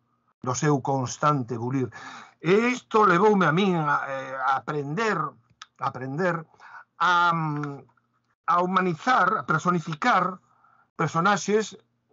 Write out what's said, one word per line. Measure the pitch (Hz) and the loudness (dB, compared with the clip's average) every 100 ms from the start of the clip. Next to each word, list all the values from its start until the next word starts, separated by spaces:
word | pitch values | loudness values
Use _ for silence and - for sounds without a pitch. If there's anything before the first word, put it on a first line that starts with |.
| _ _ _ - | _ _ _ -10
do | 123 113 | -6 0
seu | 156 147 | 2 0
constante | 143 135 120 - 151 147 113 117 | 0 -2 -4 -2 0 0 -4 -6
bulir". | 120 135 120 - - - - _ | -4 -2 -4 -8 -18 -18 -20 _
E | 160 208 240 | 0 2 2
isto | 247 - 220 | -4 0 2
levoume | 208 175 214 196 | 4 6 4 4
a | 165 | 4
min | 160 202 170 | 2 2 2
a, | 147 143 131 | 0 -2 -4
eh, | 135 135 | -8 -8
a | 131 135 135 | -6 -2 -2
aprender, | - 151 139 170 220 175 | -4 -6 -4 -2 -2 -2
a | - - _ _ - - 131 | -4 -10 _ _ -20 -8 -8
aprender | 127 131 143 185 165 160 _ - - - - | -6 -8 -2 -2 -2 -8 _ -20 -20 -16 -2
a, | 170 175 175 165 | 2 4 2 2
mm, | 156 147 147 139 - _ _ _ _ _ - | -2 -4 -6 -10 -18 _ _ _ _ _ -2
a | 175 | 0
humanizar, | 180 190 185 160 254 247 180 208 | 2 0 0 -2 0 2 2 0
a | |
personificar | 131 160 180 175 165 156 247 196 180 185 _ _ _ _ _ - | -2 0 0 -2 -2 -2 0 2 0 -6 _ _ _ _ _ -6
personaxes, | 156 165 180 196 - 214 208 - _ _ _ | -2 0 2 2 2 0 0 -10 _ _ _